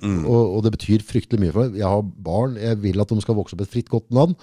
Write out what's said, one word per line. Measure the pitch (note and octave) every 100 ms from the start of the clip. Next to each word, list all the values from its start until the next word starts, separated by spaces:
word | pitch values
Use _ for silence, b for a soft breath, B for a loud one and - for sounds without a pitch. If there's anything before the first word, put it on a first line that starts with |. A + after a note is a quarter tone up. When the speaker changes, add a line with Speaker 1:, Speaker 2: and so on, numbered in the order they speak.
Speaker 1:
Mm. | G2+ F2+ -
Speaker 2:
og, | A#2 A2 G2+
og |
det | A2
betyr | G#2+ - G#2+
fryktelig | - A2+ - A2
mye | F2+
for | F2+
meg. | B2+ G2+
Jeg | F#2+
har | G2+
barn, | G2+ - E2+ F#2 C3 A#2
jeg | A2+ G#2+
vil | G2+ F#2+
at | G#2
de | A2
skal | - G#2+
vokse | F2+
opp | F2+
i |
et | G2
fritt, | A#2+ -
godt | A#2 -
land. | A#2+ E3+ F3